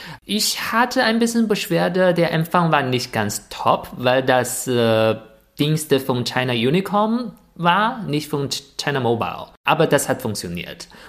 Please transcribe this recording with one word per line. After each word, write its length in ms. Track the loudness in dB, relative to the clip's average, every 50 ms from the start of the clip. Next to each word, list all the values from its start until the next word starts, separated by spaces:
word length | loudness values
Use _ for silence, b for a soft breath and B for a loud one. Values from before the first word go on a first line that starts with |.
| B -18 -18 B _
Ich 460 | -4 -2 -2 -2 -2 -4 -4 -4 -2
hatte 320 | 0 0 0 2 2 0 2
ein 160 | 2 2 2
bisschen 280 | 0 2 2 0 2
Beschwerde, 640 | 2 0 -2 -2 0 0 0 0 2 2 4 4 4 4
der 180 | 4 2 2
Empfang 400 | 2 0 -2 2 2 2 4 4
war 120 | 2 2 2
nicht 300 | 2 0 -2 -2 -2 -2
ganz 360 | -2 -2 -2 -4 -8 -10 -12
top, 400 | -8 -2 2 2 2 2 0 -10 -8
weil 260 | -2 0 2 2 2 2
das, 440 | 4 2 2 2 0 -4 -6 -4
äh, 480 | 0 2 2 4 4 4 4 4 2 2 0 -6 -18 -20 _ _ _ _ -2
Dienste 400 | 0 0 0 -2 0 0 0 0
von 240 | 2 0 -2 -2 -2
China 300 | -2 -2 -2 -2 0 0
Unicom 800 | 0 2 2 2 0 0 0 0 0 0 0 0 -2 -4 -8 -12 -18 _ _ _
war, 480 | -2 0 2 2 2 0 0 -2 -6 -6
nicht 260 | -4 -4 -4 -4 -4
von 200 | -4 -4 -4 -4
Ch-, 140 | -6 -8 -12 -14 -12
China 240 | -6 -4 -2 -2 0
Mobile. 460 | 0 0 0 0 -2 -6 -6 -10 -14 -18 -14 _ 0
Aber 220 | 0 2 2 2
das 200 | 2 2 0 0
hat 140 | 0 -4 -4
funktioniert. 680 | -4 -8 -6 -6 -8 -8 -8 -8 -10 -12 -14 -16 -18 -20 B B B